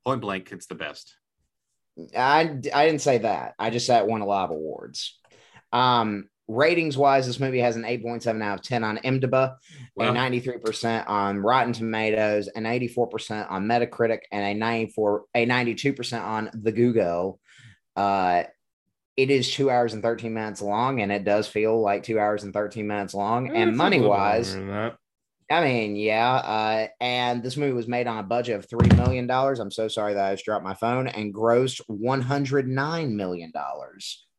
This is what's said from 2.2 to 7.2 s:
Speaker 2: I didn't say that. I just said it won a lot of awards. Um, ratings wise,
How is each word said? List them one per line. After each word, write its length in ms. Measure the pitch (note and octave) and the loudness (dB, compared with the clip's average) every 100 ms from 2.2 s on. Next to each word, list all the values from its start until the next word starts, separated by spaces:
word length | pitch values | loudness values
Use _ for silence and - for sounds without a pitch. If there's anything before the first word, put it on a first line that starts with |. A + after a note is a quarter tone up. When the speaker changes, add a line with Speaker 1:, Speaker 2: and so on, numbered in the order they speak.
| B2+ D3+ E3 C#3 C#3+ | 4 4 2 -2 -2
Speaker 2:
I 120 | C#3+ D#3 | 4 4
didn't 160 | D3+ | 4
say 160 | D3 B2 | 2 2
that. 360 | A2 F2 A#1+ - | 2 -2 -6 -4
I 120 | A2 | -2
just 160 | A#2 B2 | -2 4
said 140 | A#2+ | 4
it 40 | G2+ | 4
won 140 | A2 | 0
a 40 | G2+ | 0
lot 200 | G2 F2 | 0 0
of 60 | |
awards. 680 | D#2 D#2 - - - - _ _ - _ - _ | -4 -6 -10 -12 -12 -12 _ _ -20 _ -20 _
Um, 560 | A#2+ B2+ A#2+ A2 G2+ G2 _ - | 2 4 4 2 -4 -8 _ -6
ratings 500 | A2+ D#3 E3+ D#3+ C3 | 2 2 2 0 2
wise, 300 | C#3 C#3 | 4 4